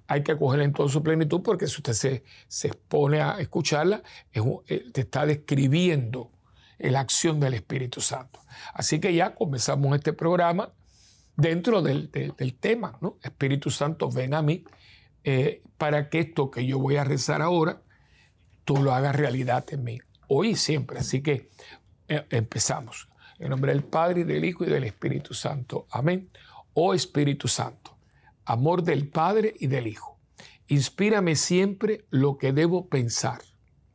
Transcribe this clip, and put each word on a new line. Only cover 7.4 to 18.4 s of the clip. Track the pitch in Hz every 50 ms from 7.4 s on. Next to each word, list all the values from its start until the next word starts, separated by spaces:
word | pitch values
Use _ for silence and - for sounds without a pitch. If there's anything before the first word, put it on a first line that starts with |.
del | 143 131 127
Espíritu | 104 - - - 131 127 123 - -
Santo. | - - - 131 131 - - - _ - - - - - -
Así | - - - 185 160
que | - 196 170
ya | 165 180 - -
comenzamos | - 214 151 135 120 - 147 139 139 139 135 143
este | 143 - 156
programa | 147 - 160 165 180 175 170 170 170 190 233 - - _ _ _ _ _ _ - _ _ _ _ _
dentro | - 151 165 165 175 175 247 226 190
del, | 151 143 135 151 160 -
del, | - 139 135 143 -
del | - 135 127 -
tema, | - - 202 233 240 - - - -
¿no? | - 202 - -
"Espíritu | - - - - 139 135 143 139 - 139
Santo, | - - 143 151 160 - - 123
ven | 123 127 127 131 147
a | 160
mí", | 151 147 165 - - - - - - - - - _ _ _ _ -
eh, | 143 131 127 139 - - - - - _ -
para | 156 147 147 147 147 -
que | - 160
esto | 165 156 - 156 135 135
que | - 120 123
yo | 131 135 135
voy | 135 135 143
a | 147
rezar | 139 131 143 135 - - 151 147
ahora, | 151 170 180 165 160 175 - - _ _ _ _ _ _ _ _ _ _ _ _